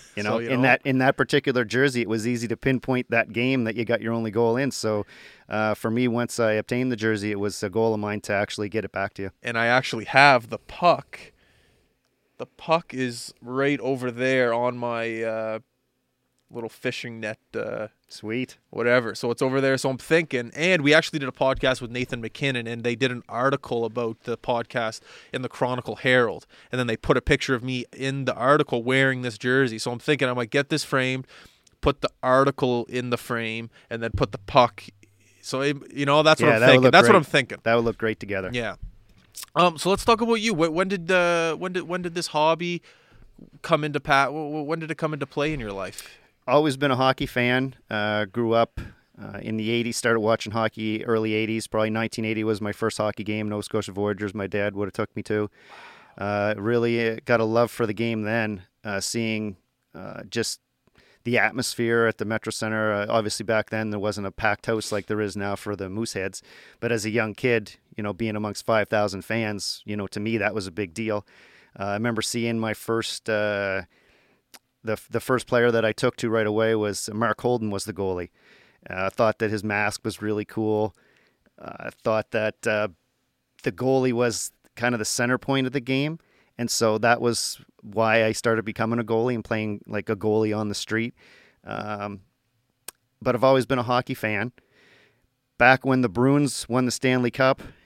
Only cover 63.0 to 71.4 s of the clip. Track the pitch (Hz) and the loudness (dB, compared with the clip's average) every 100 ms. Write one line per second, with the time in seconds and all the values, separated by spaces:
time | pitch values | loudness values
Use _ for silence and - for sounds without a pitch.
63 | 104 113 104 - 107 110 - 110 110 104 | 0 0 0 -4 -2 -2 -2 -4 -4 -4
64 | 104 104 98 - 110 104 - 113 - 104 | -4 -4 -8 -2 -2 0 -2 -4 -2 -6
65 | - 107 104 101 101 98 104 98 95 98 | -4 -2 -2 -4 -6 -6 -6 -8 -6 -6
66 | 117 101 95 95 - - - _ 117 117 | -6 -4 -6 -8 -18 -20 -20 _ -2 -2
67 | 107 113 110 98 131 113 101 - _ - | 0 0 0 0 0 0 -2 -14 _ -8
68 | 104 92 113 107 107 101 - 110 101 110 | -6 -4 -4 -2 -6 -6 0 2 2 0
69 | 104 95 - 113 107 104 - - - 104 | 0 -2 -4 -4 -2 -4 -8 -8 -8 -8
70 | 98 104 107 113 101 104 95 82 98 82 | -6 -6 -4 0 0 -2 -6 -6 -8 -6
71 | 110 104 - - | -4 -4 -6 -18